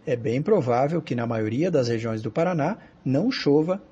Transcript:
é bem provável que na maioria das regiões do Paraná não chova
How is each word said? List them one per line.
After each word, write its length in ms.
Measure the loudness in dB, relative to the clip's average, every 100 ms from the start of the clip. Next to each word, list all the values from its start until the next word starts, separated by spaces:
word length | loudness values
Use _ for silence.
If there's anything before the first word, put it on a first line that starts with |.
| -6
é 100 | -4
bem 260 | -2 -2
provável 600 | 2 2 4 2 2 -2
que 140 | -4 -4
na 100 | -2
maioria 460 | -2 -2 0 0
das 160 | 2 2
regiões 340 | -2 -4 -6
do 80 | -4
Paraná 480 | -2 0 0 -2 -2 -12 -10
não 280 | -2 0 0
chova 500 | 0 2 4 2 -2 -6